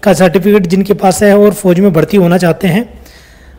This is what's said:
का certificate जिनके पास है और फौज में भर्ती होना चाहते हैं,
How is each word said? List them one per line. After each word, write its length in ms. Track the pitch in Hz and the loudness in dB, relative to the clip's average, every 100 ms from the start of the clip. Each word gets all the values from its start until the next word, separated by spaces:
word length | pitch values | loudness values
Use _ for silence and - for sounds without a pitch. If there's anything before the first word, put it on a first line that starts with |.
का 100 | - | 0
certificate 540 | 180 185 175 180 208 180 | 0 0 0 0 0 0
जिनके 280 | 185 196 | -2 -2
पास 280 | 202 190 180 | 0 0 0
है 140 | 208 202 | 2 2
और 160 | 208 | 2
फौज 260 | 202 185 175 | 0 -2 0
में 120 | 202 | 2
भर्ती 240 | 160 151 208 | 0 0 0
होना 220 | 175 180 | 0 0
चाहते 300 | 175 160 196 | 0 -2 -2
हैं, 200 | 170 247 - - - - - - | -4 -6 -14 -20 -20 -20 -20 -20